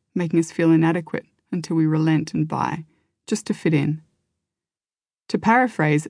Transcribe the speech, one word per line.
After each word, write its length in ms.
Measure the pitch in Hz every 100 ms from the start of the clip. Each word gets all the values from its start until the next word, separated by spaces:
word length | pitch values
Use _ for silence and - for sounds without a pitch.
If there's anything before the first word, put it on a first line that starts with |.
| _
making 240 | - 170 165
us 140 | 165
feel 200 | - 165
inadequate 540 | 165 165 175 160 - - _ -
until 240 | 180 160 160
we 120 | 156
relent 480 | 156 160 156 156 165
and 120 | 156
buy, 360 | - - - 160 _ _ _ -
just 220 | 214 -
to 60 |
fit 200 | 214 170
in. 280 | 156 147 156 - _ _ _ _ _ _ _ _ _ _ _ -
To 100 | -
paraphrase 680 | 170 240 254 - 156 151 -